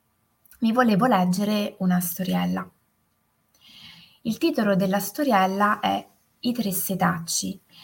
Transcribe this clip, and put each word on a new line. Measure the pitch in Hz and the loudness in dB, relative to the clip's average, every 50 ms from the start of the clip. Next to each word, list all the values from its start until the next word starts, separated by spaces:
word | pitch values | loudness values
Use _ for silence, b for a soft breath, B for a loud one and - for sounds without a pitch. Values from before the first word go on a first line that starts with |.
| _ _ _ _ _ _ _ _ _ _ - - | _ _ _ _ _ _ _ _ _ _ -8 -2
vi | 233 226 | 0 2
volevo | 220 254 247 226 208 180 240 | 4 4 4 4 4 4 4
leggere | 254 220 185 180 180 180 208 208 208 214 208 208 - - - | 4 4 4 2 2 0 0 0 -2 -2 -2 -2 -4 -6 -2
una | 185 185 180 180 | 0 0 0 0
storiella. | 180 - - - 180 185 180 180 180 175 180 185 - - _ _ _ _ _ _ _ _ _ _ _ _ _ _ _ _ B B B B B B B B B B B B B B | 0 -4 -6 -4 -4 -2 -2 0 0 -2 -2 -4 -6 -10 _ _ _ _ _ _ _ _ _ _ _ _ _ _ _ _ B B B B B B B B B B B B B B
Il | - 226 220 | -6 -6 -4
titolo | - 330 330 311 240 214 202 196 | -2 -2 -2 0 0 0 2 2
della | 185 196 185 196 202 | 2 2 0 0 -2
storiella | 196 - - 302 294 262 214 190 190 190 196 196 208 208 208 - | -4 -4 -4 -4 0 2 2 2 2 2 2 0 0 0 0 0
è | - 196 196 208 - _ _ _ _ _ _ _ | -2 -2 -2 -2 -4 _ _ _ _ _ _ _
I | - 240 | -6 -4
tre | 240 247 208 196 | -4 -2 -4 -4
setacci | 175 - - - 190 180 180 170 175 165 170 - - - 196 185 190 - _ B B B | -4 -4 -4 -4 -2 0 0 0 0 -2 -6 -6 -6 -4 -4 -6 -8 -10 _ B B B